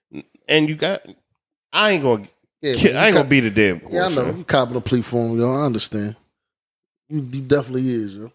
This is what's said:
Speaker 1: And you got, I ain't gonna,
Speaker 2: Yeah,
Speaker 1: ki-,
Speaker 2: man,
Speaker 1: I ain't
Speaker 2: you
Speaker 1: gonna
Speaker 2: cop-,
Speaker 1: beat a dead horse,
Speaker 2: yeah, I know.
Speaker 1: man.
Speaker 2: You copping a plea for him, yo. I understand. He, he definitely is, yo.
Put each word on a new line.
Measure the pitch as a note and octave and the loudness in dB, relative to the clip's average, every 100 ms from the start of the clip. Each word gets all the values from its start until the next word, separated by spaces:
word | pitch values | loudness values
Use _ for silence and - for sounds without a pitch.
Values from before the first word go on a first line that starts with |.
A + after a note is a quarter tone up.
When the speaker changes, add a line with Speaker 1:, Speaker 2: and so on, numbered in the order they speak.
| _ D2+ - _ - | _ -18 -18 _ 0
Speaker 1:
And | D#3 D3+ | 2 2
you | |
got, | D#3 E3 G3 - - _ _ _ _ _ | -2 -4 -4 -10 -20 _ _ _ _ _
I | E3+ G#3+ | 0 2
ain't | F3+ | 2
gonna, | C3+ A2+ G2 _ _ _ | 2 0 -2 _ _ _
Speaker 2:
Yeah, | D3 | -4
Speaker 1:
ki-, | A#2+ E3 | 2 2
Speaker 2:
man, | B2+ | 4
Speaker 1:
I | G#3+ | 4
ain't | |
Speaker 2:
you | |
Speaker 1:
gonna | F3+ | 4
Speaker 2:
cop-, | C3+ | 4
Speaker 1:
beat | C3+ | 2
a | A2+ | 2
dead | G2+ G2+ E2 | 4 2 2
horse, | - | -4
Speaker 2:
yeah, | F3 F#3 | -2 0
I | |
know. | D3 B2 | 0 -2
Speaker 1:
man. | E3+ | -4
Speaker 2:
You | |
copping | E3 C#3 B2 B2 | -2 0 0 -2
a | |
plea | - B2 | -2 -2
for | A2+ A#2+ A2+ | 0 -2 0
him, | A#2 | 0
yo. | A#2+ | 0
I | C3+ | 0
understand. | D3 A2 - G#2+ G#2 A2+ _ _ _ _ _ _ _ _ - | 0 -2 -4 -4 -8 -10 _ _ _ _ _ _ _ _ -10
He, | D3+ | -8
he | B2+ C3+ | -6 -6
definitely | C3 C#3+ B2 B2+ C3 | 0 0 0 -4 -2
is, | A#2 G#2 | -2 -6
yo. | G2 A2+ | -10 -18